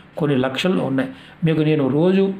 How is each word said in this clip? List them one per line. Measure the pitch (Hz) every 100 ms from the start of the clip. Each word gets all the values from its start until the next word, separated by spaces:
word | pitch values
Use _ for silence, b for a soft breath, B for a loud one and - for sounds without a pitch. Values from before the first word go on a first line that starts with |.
| B -
కొన్ని | 147 131
లక్షల్లో | 131 - 185 185 135
ఉన్నాయి. | 135 131 B B B
మీకు | 160 156
నేను | 151 151 131
రోజు | 147 180 190 196